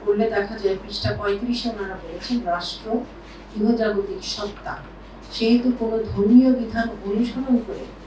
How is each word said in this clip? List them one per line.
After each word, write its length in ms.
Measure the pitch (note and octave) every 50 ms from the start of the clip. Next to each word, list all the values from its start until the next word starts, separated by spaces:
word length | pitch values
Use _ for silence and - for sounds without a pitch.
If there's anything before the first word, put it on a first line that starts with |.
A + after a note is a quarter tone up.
| -
পড়লে 240 | G#3 G3+ G#3 A3+ A3
দেখা 280 | G#3+ G3+ G3+ - - -
যায় 180 | G3 F#3+ F#3+ F#3+ - -
পৃষ্ঠা 280 | - - - A3 G3+ G3+
পঁয়ত্রিশে 520 | G3+ G3+ G3+ G3+ B3 B3 A#3+ - - A#3+
ওনারা 240 | A3 G#3 G3 F3+ E3+
বলেছেন, 460 | E3 E3 E3 E3 F#3 G3+ - B3 A#3 -
"রাষ্ট্র 460 | F3 E3+ E3+ E3+ - - - - A3 A#3 B3+ - - - - - - - - - - - G#3
ইহজাগতিক 640 | G#3+ A#3 A#3 A3 A3 G#3 G3+ G3 G3 F#3+ F#3 F#3 -
সত্তা, 540 | - - G#3+ G#3 G3+ - - - G#3 - - - - - - - - - - - -
সেহেতু 400 | - - A3+ A3+ A#3+ A#3+ A#3+ B3+ B3 -
কোনো 240 | A3+ A3 A3 A3+ G#3 - -
ধর্মীয় 360 | G3 G3+ A3 B3 B3+ C4 C4
বিধান 360 | B3+ A#3+ A3+ G#3+ A3 A#3 A3+ A3+ - - G3
অনুসরণ 520 | G3 G#3 A#3 B3 A#3 - B3+ C4+ C4 B3 A3+ - -
করে 180 | - - - - - - -